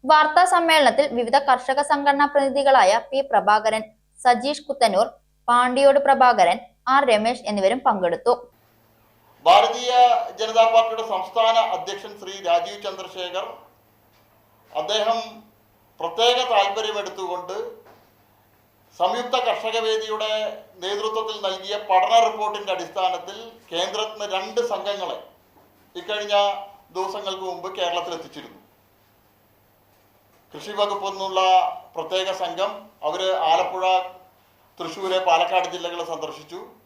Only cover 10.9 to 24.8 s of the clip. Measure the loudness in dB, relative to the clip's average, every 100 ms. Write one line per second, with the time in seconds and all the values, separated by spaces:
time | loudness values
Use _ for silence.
10.9 | -2 -6 -6 -4 0 2 2 2 -2 -6
11.9 | -10 -12 -16 -16 -10 0 0 0 -10 -12
12.9 | -10 -14 -12 -10 -8 -10 -14 -20 _ _
13.9 | _ _ _ _ _ _ _ _ -8 -4
14.9 | -2 -2 -2 -6 -16 _ _ _ _ _
15.9 | _ -8 0 2 2 2 2 2 -2 -6
16.9 | -6 -8 -10 -8 -8 -8 -10 -10 -14 -20
17.9 | -20 _ _ _ _ _ _ _ _ _
18.9 | _ -2 -2 -4 -2 -2 -2 -4 -4 -2
19.9 | -4 -4 -6 -4 -4 -6 -8 -20 -12 -8
20.9 | -4 -4 -4 -6 -6 -6 -6 -8 -8 0
21.9 | 2 4 4 4 0 -6 -6 -6 -6 -6
22.9 | -4 -2 -2 -8 -16 -16 -20 _ -6 -4
23.9 | -4 -8 -8 -6 -6 -4 -4 -2 -4